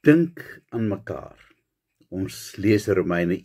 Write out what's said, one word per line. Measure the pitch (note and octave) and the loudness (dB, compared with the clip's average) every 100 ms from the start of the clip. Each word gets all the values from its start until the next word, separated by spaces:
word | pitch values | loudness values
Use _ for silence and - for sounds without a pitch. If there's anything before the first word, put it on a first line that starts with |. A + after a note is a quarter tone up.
Dink | C#3+ D#3+ E3+ - - - _ | 6 6 4 -4 -20 -20 _
aan | A#2 A2 | -4 -4
mekaar. | G2 - D2 - - _ _ _ _ _ _ _ | -4 -8 -12 -12 -20 _ _ _ _ _ _ _
Ons | F#2 G2 - - - | -8 -8 -8 -16 -4
lees | G2 G#2+ G#2+ | 2 2 2
Romeine | F#2+ E2 F2 F2 F2 | 0 0 0 0 -2